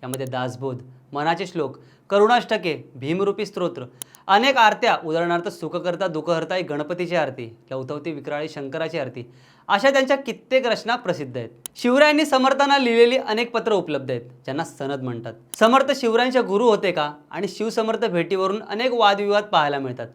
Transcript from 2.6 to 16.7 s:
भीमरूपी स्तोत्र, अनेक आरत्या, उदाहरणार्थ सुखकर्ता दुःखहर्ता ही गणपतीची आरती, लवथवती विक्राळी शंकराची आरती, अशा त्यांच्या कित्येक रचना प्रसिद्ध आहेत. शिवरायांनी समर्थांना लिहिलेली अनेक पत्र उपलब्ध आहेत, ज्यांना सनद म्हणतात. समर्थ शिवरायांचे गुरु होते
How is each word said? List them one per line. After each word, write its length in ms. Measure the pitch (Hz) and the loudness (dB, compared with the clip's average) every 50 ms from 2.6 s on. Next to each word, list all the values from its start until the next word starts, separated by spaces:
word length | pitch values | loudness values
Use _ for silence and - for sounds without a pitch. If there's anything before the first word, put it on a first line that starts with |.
| 175 175 147 127 127 - - | 0 -2 -4 -4 -8 -14 -16
भीमरूपी 500 | 135 127 143 165 185 196 202 196 202 214 | -12 -6 -4 -2 0 0 0 0 -2 -6
स्तोत्र, 400 | 196 - 190 180 165 170 - 123 123 - - - - _ - _ - | -6 -6 -4 -4 -4 -4 -6 -12 -16 -16 -18 -18 -18 _ -18 _ 2
अनेक 300 | 190 208 240 277 269 254 | 4 4 6 4 4 6
आरत्या, 400 | 226 214 208 - 254 226 175 143 170 | 6 4 4 4 2 0 0 0 -2
उदाहरणार्थ 420 | 160 156 165 170 170 170 170 170 202 | -2 -2 0 0 0 0 -2 -2 -4
सुखकर्ता 600 | 175 - - 156 165 175 160 180 175 175 196 185 | -8 -8 -10 -8 -6 -4 -4 -4 -4 -2 -4 -4
दुःखहर्ता 480 | 160 156 151 165 170 160 160 160 180 | -4 -4 -2 0 -2 -2 0 -2 -4
ही 80 | 185 180 | -4 -4
गणपतीची 520 | 139 151 147 151 147 180 - 180 170 175 | -4 -4 -6 -4 -6 -4 -6 -4 -2 0
आरती, 420 | 170 151 135 127 127 120 113 113 - _ _ | 0 0 -2 -4 -8 -12 -14 -14 -20 _ _
लवथवती 400 | 135 131 131 127 147 147 143 165 | -10 -10 -8 -8 -10 -8 -8 -8
विक्राळी 380 | 160 143 127 151 143 147 156 156 | -10 -10 -8 -8 -6 -6 -6 -8
शंकराची 500 | 151 151 139 135 147 160 160 160 160 160 | -10 -10 -12 -10 -8 -6 -6 -6 -4 -6
आरती, 320 | 135 123 120 127 123 - - - _ _ _ _ _ - | -6 -6 -8 -12 -16 -16 -18 -20 _ _ _ _ _ 0
अशा 220 | 190 202 247 269 | 0 4 4 4
त्यांच्या 280 | 269 269 262 262 285 269 | 4 4 2 2 0 -2
कित्येक 500 | 277 247 220 - - _ 262 262 254 240 | -2 -6 -10 -10 -6 _ 0 2 2 2
रचना 280 | 214 - - 220 240 | -2 -2 -2 -4 -4
प्रसिद्ध 420 | 247 - 185 160 131 147 127 123 131 | -4 -2 -4 -4 -4 -4 -8 -8 -8
आहेत. 120 | 113 113 - - _ - - | -10 -10 -14 -16 _ -20 -16
शिवरायांनी 500 | - - 240 247 277 302 302 302 294 311 | -2 0 4 6 6 6 6 6 4 2
समर्थांना 520 | 294 262 262 254 262 269 269 277 277 277 277 | 4 2 4 4 4 4 4 4 4 4 4
लिहिलेली 400 | 262 240 233 233 233 240 254 262 | 4 4 6 6 6 6 6 2
अनेक 340 | 254 - 214 220 240 233 | 0 0 -2 -2 -2 -2
पत्र 200 | - 226 190 226 | -2 -4 0 2
उपलब्ध 400 | 214 190 175 165 151 139 131 127 | 0 0 0 -2 -4 -4 -4 -4
आहेत, 100 | 127 120 | -6 -6
ज्यांना 420 | 120 - - - _ - 131 151 165 | -6 -12 -20 -16 _ -8 -6 -6 -6
सनद 380 | 160 - - 139 135 143 135 | -8 -8 -10 -8 -6 -6 -6
म्हणतात. 320 | 127 127 120 117 117 117 113 - _ _ - - | -6 -6 -8 -8 -10 -12 -14 -16 _ _ 0 2
समर्थ 320 | 214 226 247 269 269 269 277 | 4 6 6 4 4 2 0
शिवरायांचे 460 | 262 - 226 220 233 247 254 254 254 | 0 0 0 2 2 2 2 2 0
गुरु 260 | 233 185 190 202 247 | 0 2 0 2 4
होते 240 | 240 | 4